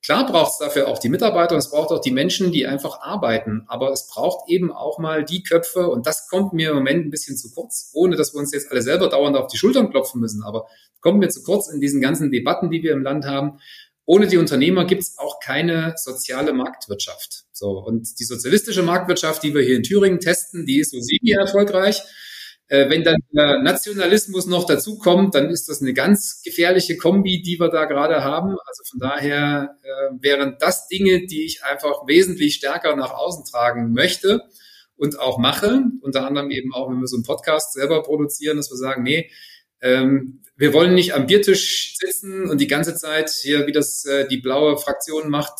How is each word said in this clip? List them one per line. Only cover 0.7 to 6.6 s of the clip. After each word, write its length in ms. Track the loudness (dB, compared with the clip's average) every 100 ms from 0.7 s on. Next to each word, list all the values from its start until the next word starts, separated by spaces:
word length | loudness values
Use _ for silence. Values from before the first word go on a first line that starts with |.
| 0 0
auch 100 | 0
die 100 | 0
Mitarbeiter 460 | 2 2 2 2
und 60 | 2
es 100 | 0
braucht 220 | -2 0
auch 80 | -2
die 100 | 0
Menschen, 400 | 0 0 0 0
die 160 | 0 0
einfach 360 | -4 -6 -10
arbeiten. 600 | -8 -4 0 -2 -2 -6 -8
Aber 240 | -4 -4
es 160 | -4 -6
braucht 420 | -4 -4 -4 -2
eben 220 | 0 0
auch 260 | -4 -8 -6
mal 260 | -4 -4
die 200 | -4 -8
Köpfe 420 | 0 0 0 -2 -2
und 220 | -2 -2
das 180 | -4 -4
kommt 280 | -2 -2
mir 160 | 0